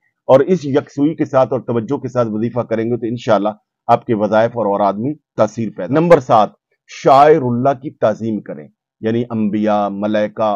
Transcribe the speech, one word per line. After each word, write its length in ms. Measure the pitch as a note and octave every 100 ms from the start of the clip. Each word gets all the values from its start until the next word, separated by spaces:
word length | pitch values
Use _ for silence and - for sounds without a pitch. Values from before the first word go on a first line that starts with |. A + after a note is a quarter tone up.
| _ _ -
और 140 | C3
इस 220 | C#3+ F3+ C#3+
यकसुई 460 | C#3 - - D3 D#3
के 100 | C#3
साथ 260 | C3+ B2+
और 120 | C3 A2+
तवज्जो 300 | A#2 G#2+ -
के 120 | B2+
साथ 160 | B2 A#2
वजीफा 320 | G#2+ A#2 A#2 A2+
करेंगे 320 | A2 A2+ A#2+
तो 100 | A#2
इंशाअल्लाह 840 | A#2+ A#2+ G#2 G#2 G#2+ _ _ -
आपके 200 | A#2+ - A2
वज़ाइफ 420 | G#2 G#2+ A#2 A#2
और 100 | G#2
औराद 280 | G2+ G2+ G2
में 160 | B2 D3+ _ -
तासीर 320 | A2 - A2
पैदा। 220 | - F#2 C#3+
नंबर 240 | E3+ D#3
सात, 340 | C3 A#2 G2+ - _ _ -
शायरुल्लाह 800 | - D#3+ C3+ D3 D#3+ B2+ A#2+ C3+ C3+
की 140 | -
ताजीम 480 | - A2+ G#2 A2 G#2+
करें, 260 | - D#2 D2 _ _ _
यानी 220 | A2 A#2 A#2+
अंबिया, 520 | A2+ G#2+ G#2+ G#2+ G#2 G2+
मलाइका, 640 | G2 G#2 G#2+ G#2+ G#2+ A2